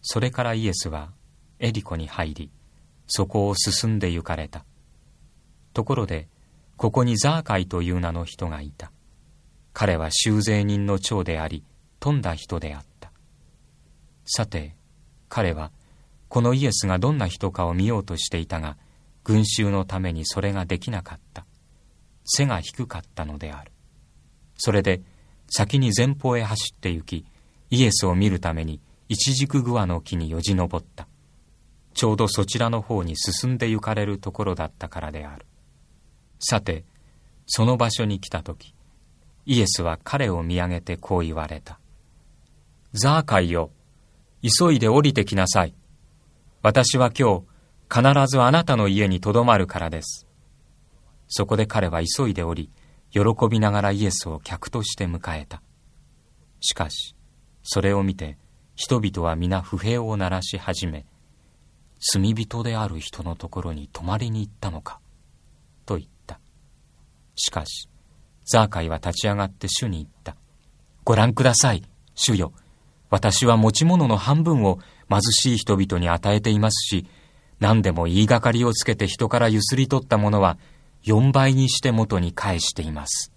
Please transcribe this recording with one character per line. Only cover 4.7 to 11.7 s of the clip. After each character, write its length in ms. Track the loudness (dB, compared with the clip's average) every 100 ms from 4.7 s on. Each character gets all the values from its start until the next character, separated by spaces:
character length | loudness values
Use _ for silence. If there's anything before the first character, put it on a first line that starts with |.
| _ _ _ _ _ -20 _ _ _ _
と 100 | -6
こ 120 | -2 -2
ろ 100 | -2
で、 220 | -6 -10 _ _ _ _ -2
こ 140 | 0
こ 120 | 2
に 140 | 2 2
ザ 180 | 2 0
ー 80 |
カ 140 | 0 -2
イ 100 | -2
と 140 | -2
い 100 | -2
う 80 | -2
名 120 | -2
の 140 | -6 -8
人 220 | -8 -10
が 140 | -8
い 80 | -12
た。 220 | -16 -20 _ _ _ _ _ _ _ _
彼 240 | -2 0 0
は 120 | -2
修 300 | 0 2 2
税 220 | 2 0
人 220 | 0 0 0
の 140 | -2
長 240 | -2 -4
で 160 | -2 -4
あ 80 | -6
り、 160 | -8 -14